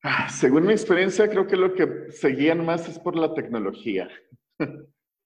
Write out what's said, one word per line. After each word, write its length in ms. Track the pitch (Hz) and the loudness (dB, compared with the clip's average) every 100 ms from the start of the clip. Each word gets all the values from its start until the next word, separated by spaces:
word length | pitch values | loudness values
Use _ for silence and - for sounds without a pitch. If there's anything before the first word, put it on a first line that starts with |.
Ah, 240 | 147 113 - | -2 -4 -4
según 360 | - 139 143 180 | 0 4 4 4
mi 80 | |
experiencia, 560 | 214 - 175 190 180 214 | 2 2 2 2 2 2
creo 180 | 190 190 | 2 0
que 80 | 185 | 2
lo 180 | 185 | 2
que 380 | - 147 120 - | 2 0 -2 -12
se 180 | - 151 | -2 -2
guían 360 | 131 147 165 165 | 2 2 2 0
más 240 | 165 170 | -2 -4
es 80 | 156 | -8
por 160 | 180 165 | -6 -2
la 180 | 156 | -2
tecnología. 760 | 156 123 117 98 101 117 92 90 - _ _ _ _ | -2 -6 -4 -6 -6 -6 -4 -6 -14 _ _ _ _
<laughs> 360 | 156 - - _ _ _ | -8 -8 -20 _ _ _